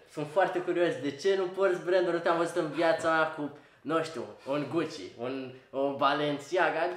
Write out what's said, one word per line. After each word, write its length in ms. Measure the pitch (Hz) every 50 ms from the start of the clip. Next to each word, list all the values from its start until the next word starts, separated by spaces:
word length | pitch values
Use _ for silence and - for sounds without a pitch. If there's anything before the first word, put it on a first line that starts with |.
| - -
Sunt 160 | - 156 147 -
foarte 300 | - 190 180 170 - 180
curios, 320 | - 180 175 170 175 160 143 -
de 100 | 139 143
ce 240 | 139 - - 196 196
nu 60 | 190 185
porți 380 | 175 - 185 196 185 175 160 156
branduri? 300 | 175 185 185 175 170 170
Nu 60 | 170
te-am 160 | - 170 165
văzut 180 | 165 170 165 -
în 120 | 180 160 151
viața 380 | 139 160 165 165 160 160 170 165
mea 200 | 160 160 156 156
cu, 260 | - 151 147 143 - - - - _ _
nu 220 | - 139 160 165 -
știu, 200 | - - 120 107 101 - - -
un 200 | 131 143 147 139 127 151
Gucci, 280 | 170 147 - - 98 90 87 -
un, 340 | 113 117 131 135 135 131 123 127 - - -
o 240 | 131 135 139 143 135
Balenciaga. 840 | 123 147 139 147 151 147 147 139 135 - - 175 185 165 151 151 160 170 180 180